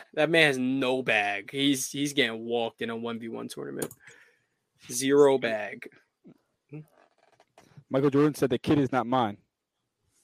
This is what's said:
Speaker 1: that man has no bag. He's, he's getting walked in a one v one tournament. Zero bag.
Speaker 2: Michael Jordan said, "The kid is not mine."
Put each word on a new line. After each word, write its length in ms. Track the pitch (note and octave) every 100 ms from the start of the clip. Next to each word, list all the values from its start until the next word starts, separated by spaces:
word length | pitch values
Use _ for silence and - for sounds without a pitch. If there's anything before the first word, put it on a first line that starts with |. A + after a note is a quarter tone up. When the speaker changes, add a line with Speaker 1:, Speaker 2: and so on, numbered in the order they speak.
| - -
Speaker 1:
that 140 | D3+
man 180 | E3 D3+
has 100 | C3
no 440 | B2+ C3+ B2+ C3
bag. 480 | B2 A2 G#2 G2+ G2+
He's, 380 | C#3 C#3 C3+ -
he's 220 | C#3 C#3+
getting 300 | C#3+ A#2+ A2+ A2+
walked 360 | A#2 A2+ -
in 80 | A#2
a 60 | A#2
one 240 | A#2 A2+
v 80 | A2+
one 200 | A#2 A#2+
tournament. 440 | - C#3+ C#3 - - - - _ _ _ _ _ _ -
Zero 460 | A#2+ C3+ C#3+ C#3+ C3+
bag. 500 | A#2+ A2 G#2 B2 - - _ _ - - _ _ _ D3+ D#3 _ _ _ _ _ _ _ _ - -
Speaker 2:
Michael 200 | C3+ C#3+
Jordan 260 | C3+ D3+ C#3+
said, 140 | C3+
"The 80 | B2
kid 220 | - D3
is 120 | C3
not 160 | B2+ A2+
mine." 300 | B2+ A2 G2+ _ _ _ _ _ _ _ _